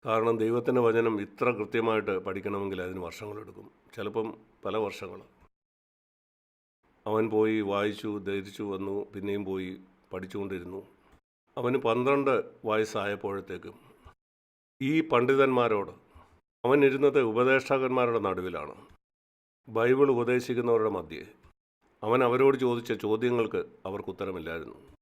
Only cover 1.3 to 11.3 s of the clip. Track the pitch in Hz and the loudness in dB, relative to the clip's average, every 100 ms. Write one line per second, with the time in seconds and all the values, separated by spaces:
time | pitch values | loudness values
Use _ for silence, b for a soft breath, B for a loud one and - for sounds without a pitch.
1.3 | - 123 113 104 120 113 110 101 95 95 | -2 -2 -2 -2 -2 2 0 0 -4 -4
2.3 | 95 98 101 98 92 90 92 87 - 104 | -6 -6 -4 -4 -6 -6 -8 -10 -10 -14
3.3 | 104 104 98 101 _ _ - 101 110 110 | -14 -16 -20 -20 _ _ -10 -6 -4 -6
4.3 | - _ _ 101 104 104 - 95 95 - | -8 _ _ -6 -2 -4 -6 -14 -16 -20
5.3 | _ _ _ _ _ _ _ _ _ _ | _ _ _ _ _ _ _ _ _ _
6.3 | _ _ _ _ _ _ _ - 110 110 | _ _ _ _ _ _ _ -4 0 0
7.3 | 107 110 110 101 101 104 101 113 104 95 | 2 2 2 0 0 -2 -4 -8 -8 -6
8.3 | 98 95 98 104 95 98 101 101 104 101 | -6 -8 -10 -8 -6 -6 -6 -8 -10 -6
9.3 | 101 95 95 92 92 - _ _ 92 92 | -4 -4 -6 -6 -10 -18 _ _ -12 -10
10.3 | 104 98 95 87 95 - _ _ _ _ | -8 -8 -8 -10 -14 -16 _ _ _ _